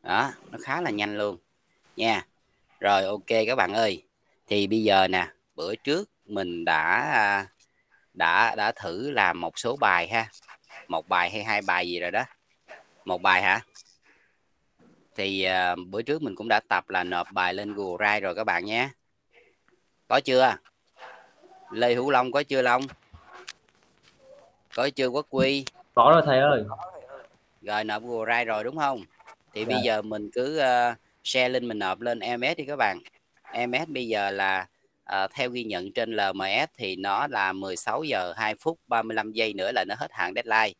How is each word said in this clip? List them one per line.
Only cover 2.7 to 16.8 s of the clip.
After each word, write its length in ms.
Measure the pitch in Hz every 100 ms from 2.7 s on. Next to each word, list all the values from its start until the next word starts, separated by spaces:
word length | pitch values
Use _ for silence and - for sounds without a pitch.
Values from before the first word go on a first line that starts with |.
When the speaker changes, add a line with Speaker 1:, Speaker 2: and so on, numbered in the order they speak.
| _
Speaker 1:
Rồi, 240 | 101 98
ok 220 | 95 104 -
các 280 | 113 110 131
bạn 160 | 92
ơi. 300 | 104 110 85 _ _ _ _ _
Thì 200 | 104 98
bây 160 | 110
giờ 260 | 107 98 95
nè, 200 | 90 87 - _
bữa 200 | - 85
trước 360 | 110 - 160 208 _ -
mình 380 | 101 90 87
đã, 480 | 85 80 80 98 147
à, 340 | 131 104 101 98 _ _ _ _ _ _
đã, 400 | - 85 90 113
đã 180 | 107 104
thử 380 | - 95 87 135
làm 300 | 127 95 85
một 180 | 85 -
số 180 | 117 135
bài 320 | 110 90 85
ha. 220 | 117 110 - - - _ - -
Một 200 | 85 80
bài 220 | 92 87
hay 140 | 107
hai 180 | 107 104
bài 260 | 98 90 90
gì 120 | 87
rồi 100 | 87
đó. 140 | 101 127 _ _ _ _ - _ _
Một 180 | - 90
bài 200 | 95 92
hả? 180 | 95 101 - - - _ _ _ _ _ _ _ _ _ _ _ _
Thì, 280 | - 98 98
à, 320 | 92 92 90
bữa 280 | 87 90 101
trước 200 | 117 151
mình 120 | 139
cũng 140 | 90 110
đã 120 | 107 _
tập 220 | 95